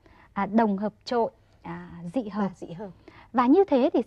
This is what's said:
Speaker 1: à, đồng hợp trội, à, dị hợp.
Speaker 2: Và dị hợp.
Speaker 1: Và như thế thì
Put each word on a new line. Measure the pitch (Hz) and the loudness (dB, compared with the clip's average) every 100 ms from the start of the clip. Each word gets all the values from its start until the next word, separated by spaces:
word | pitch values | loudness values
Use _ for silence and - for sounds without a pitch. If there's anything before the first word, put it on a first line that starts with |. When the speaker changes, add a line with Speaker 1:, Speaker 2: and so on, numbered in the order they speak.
| _ _ _ | _ _ _
Speaker 1:
à, | - 196 | -6 0
đồng | 214 226 190 | 2 2 0
hợp | 208 - - | -4 -8 -6
trội, | 240 220 - _ _ | -2 -2 -6 _ _
à, | - 170 175 - 175 | -14 -14 -14 -14 -8
dị | - 208 | -6 -6
hợp. | 196 196 | -4 -6
Speaker 2:
Và | 185 170 | -6 -16
dị | |
hợp. | 165 208 - - - - | -14 -14 -16 -20 -20 -8
Speaker 1:
Và | 233 247 | 0 4
như | 330 | 6
thế | 392 269 285 | 6 4 2
thì | 320 | 0